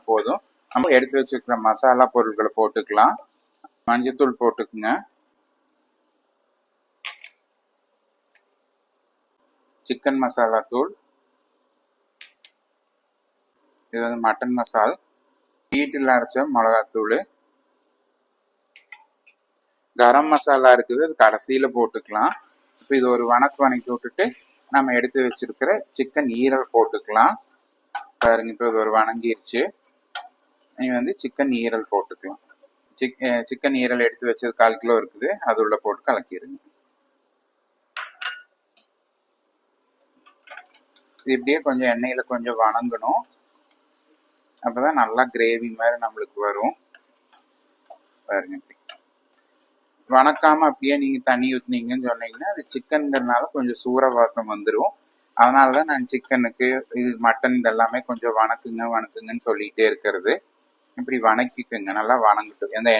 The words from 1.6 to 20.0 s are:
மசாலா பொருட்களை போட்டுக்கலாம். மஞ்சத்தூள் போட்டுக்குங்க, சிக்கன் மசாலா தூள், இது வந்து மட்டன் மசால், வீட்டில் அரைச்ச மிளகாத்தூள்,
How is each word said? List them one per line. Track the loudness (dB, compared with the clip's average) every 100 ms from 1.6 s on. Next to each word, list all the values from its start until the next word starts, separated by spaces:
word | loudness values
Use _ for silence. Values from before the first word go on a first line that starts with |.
| 0
மசாலா | 2 4 4 4
பொருட்களை | 2 0 0 -2 0
போட்டுக்கலாம். | 0 -2 -2 4 4 2 -8 _ _ _ -20 _ -2
மஞ்சத்தூள் | -2 -2 0 0 2
போட்டுக்குங்க, | -2 -2 -6 -6 -4 -4 -6 _ _ _ _ _ _ _ _ _ _ _ _ _ _ _ _ _ _ _ -16 -16 -20 _ _ _ _ _ _ _ _ _ _ -20 _ _ _ _ _ _ _ _ _ _ _ _ _ _ -10
சிக்கன் | -6 -4 -2
மசாலா | -2 0 0 0 -2
தூள், | -4 -4 -6 _ _ _ _ _ _ _ _ _ _ _ _ -20 _ -20 _ _ _ _ _ _ _ _ _ _ _ _ _ _
இது | -6 -6
வந்து | -2 -2
மட்டன் | -2 -2 -4
மசால், | -2 2 2 0 _ _ _ _ _ _ _
வீட்டில் | -4 -2 0 2 2
அரைச்ச | 2 -4 -2 2
மிளகாத்தூள், | 2 2 0 -4 -2 -2 -4 _ _ _ _ _ _ _ _ _ _ _ _ _ _ -20 -20 -20 _ _ _ _ _ _ _ _ _ 4